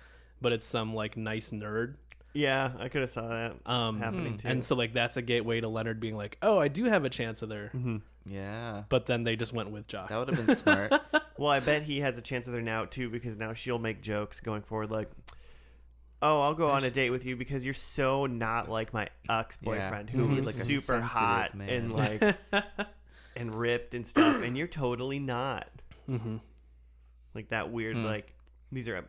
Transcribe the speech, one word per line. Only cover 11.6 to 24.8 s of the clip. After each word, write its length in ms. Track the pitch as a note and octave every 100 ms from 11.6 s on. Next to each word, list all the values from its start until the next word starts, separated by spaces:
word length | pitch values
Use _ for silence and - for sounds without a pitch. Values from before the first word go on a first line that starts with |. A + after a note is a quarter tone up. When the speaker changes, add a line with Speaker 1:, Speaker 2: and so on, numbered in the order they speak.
Speaker 2:
bet 240 | C3 D3+
he 160 | D3+ C#3+
has 180 | C#3+ A#2+
a 20 |
chance 260 | A#2 B2+ A#2+
with 80 |
her 60 | A#2+
now, 240 | A2+ A2
too, 240 | G#2+ C3 B2
because 300 | A#2 A#2+ G#2+
now 160 | A2
she'll 240 | A2+ B2+ A#2+
make 240 | A2+ G2+
jokes 380 | A2 G#2 G#2 -
going 200 | A2+ G#2+
forward, 300 | - A2 G#2+
like, 200 | A2 G#2+ - - - - - - - - - - -
"Oh, 220 | D3 D3+
I'll 100 | C#3+
go 140 | D#3 D#3
on 160 | C#3
a 60 | C3
date 180 | A#2+ B2+
with 160 | B2+
you 100 | B2
because 300 | B2 B2+ C#3
you're 80 | B2+
so 540 | C3+ - - C3+ C#3 C#3
not 420 | A#2 A2+ A#2 -
like 240 | A2+ A2+
my 160 | A2+ G2+ - -
ex-boyfriend 840 | A2+ A2+ - A2+ A2 F#2+ G2+ G#2+
Speaker 3:
Yeah. 60 | B2
Speaker 2:
who 100 | A#2+
Speaker 1:
Mm-hmm. 100 | C3+
Speaker 2:
is 40 | A2+
Speaker 3:
Like 80 | G#2
a 20 |
Speaker 2:
super 420 | B2 C#3+ C3 B2
hot 520 | A#2 A#2 A2+ A#2 G#2+
Speaker 3:
sensitive 60 | G2+
man. 120 | G2+
Speaker 2:
and, 220 | B2 A#2 A2 G#2+ A2 G#3+ - -
like, 340 | G3+ - - G#3 - -
Speaker 1:
<laughs> 280 | - - -
Speaker 2:
and 180 | A#2
ripped 400 | A2 A#2 A#2+ A#2+
and 120 | B2 A#2
stuff, 360 | - D#4 B3+
and 140 | A#2+ B2+
you're 80 | E3
totally 520 | D#3+